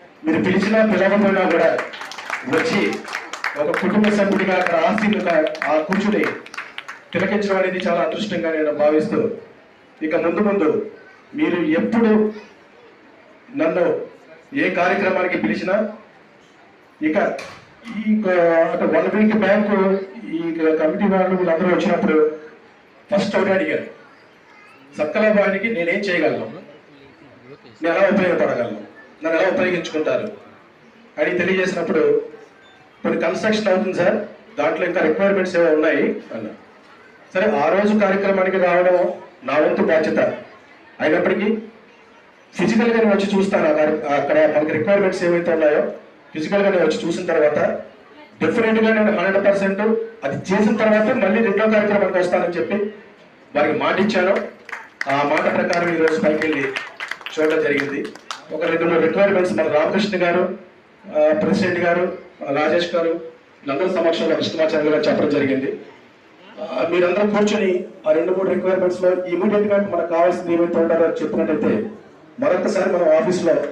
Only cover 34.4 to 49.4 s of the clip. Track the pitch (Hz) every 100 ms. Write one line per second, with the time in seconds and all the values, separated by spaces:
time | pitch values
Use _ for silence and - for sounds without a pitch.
34.4 | - - 151 165 175 175 156 175 196 196
35.4 | 175 170 165 151 156 143 214 - - 117
36.4 | 104 - - - - - - - - 185
37.4 | 214 - 156 190 208 214 190 196 196 190
38.4 | 185 185 180 180 180 180 185 - - -
39.4 | 127 147 170 - - 160 - - - -
40.4 | - - - - - - 151 180 190 202
41.4 | 214 220 - - - - - - - _
42.4 | - - 214 226 233 226 214 196 196 196
43.4 | 196 175 160 151 156 151 147 143 143 156
44.4 | 151 147 156 156 196 202 185 180 175 170
45.4 | 175 160 151 147 107 - - - - 156
46.4 | 156 202 196 185 156 151 165 180 175 160
47.4 | 147 147 - - - - - - - -
48.4 | 156 233 220 220 220 220 208 175 190 196